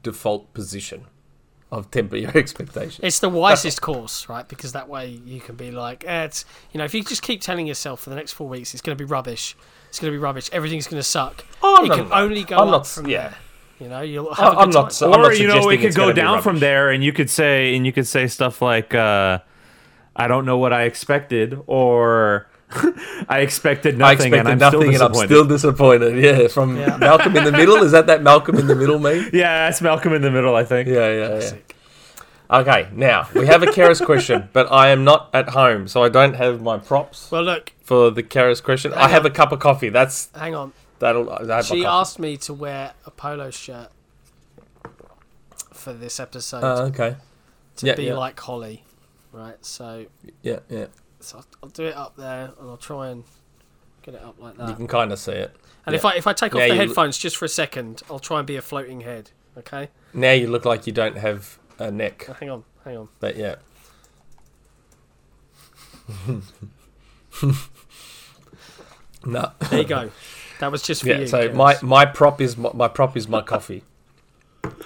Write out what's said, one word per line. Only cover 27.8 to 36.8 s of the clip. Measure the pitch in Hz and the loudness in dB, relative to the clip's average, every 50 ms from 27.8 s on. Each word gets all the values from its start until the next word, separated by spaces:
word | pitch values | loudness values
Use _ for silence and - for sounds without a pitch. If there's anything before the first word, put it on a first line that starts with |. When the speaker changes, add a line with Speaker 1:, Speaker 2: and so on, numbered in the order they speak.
| 196 147 156 | 6 8 8
Speaker 1:
that | 160 156 165 | 6 8 6
that | 160 156 147 | 4 6 8
Malcolm | 143 147 151 151 - 156 147 | 8 8 8 6 2 0 0
in | 139 | 2
the | 139 131 | 2 0
Middle | 131 135 143 151 151 | 2 2 2 2 2
meme? | 147 143 156 175 208 226 | 2 0 0 -2 -2 0
Speaker 3:
<laughs> | - | 0
Yeah, | 180 175 170 165 160 160 | 2 2 2 2 0 0
that's | 165 165 - | 0 -2 0
Malcolm | 175 160 156 160 - 175 156 | 0 0 0 0 0 0 0
in | 151 | 0
the | 139 139 | 0 0
Middle, | 131 131 127 127 120 | 0 2 2 2 2
I | 113 117 | 2 2
think. | - 131 123 127 127 | 0 0 -2 0 0
Speaker 1:
Yeah, | 127 120 113 110 | 0 2 2 2
yeah, | 110 110 | 0 -2
yeah. | 107 113 107 107 | -4 -4 -4 -4
Speaker 2:
Classic. | 107 107 101 - _ - - _ _ _ _ _ - - - - - _ _ _ _ - | -6 -6 -8 -12 _ -20 -20 _ _ _ _ _ -20 -20 -20 -20 -20 _ _ _ _ 0
Speaker 1:
Okay, | - 131 127 139 131 101 82 98 104 | 2 2 4 4 2 2 0 -2 -4
now, | 110 135 127 113 98 - - - | -2 2 2 2 2 0 -2 -2
we | 370 135 | 0 4
have | 143 160 170 175 | 6 6 6 6
a | |
Keras | 415 - 190 180 170 170 - 175 | 4 4 4 6 6 4 4 2
question, | - 151 131 - - 120 - 101 - - | 2 2 2 2 0 -2 -2 -2 -2 0
but | 131 127 - | 0 2 4
I | 135 135 135 139 | 6 6 6 6
am | 139 135 135 | 6 4 6
not | 139 151 156 - - - | 4 4 4 4 0 -2
at | 131 127 - | -2 -2 0
home, | 123 135 135 123 113 101 95 95 | 2 2 4 4 2 0 -4 -4
so | - 127 120 | 0 2 2
I | 123 | 4
don't | 117 127 139 139 117 | 4 4 4 4 2
have | 123 127 127 120 117 | 0 -2 -2 -2 -2
my | 113 117 110 | -4 -6 -6
props | 101 | -6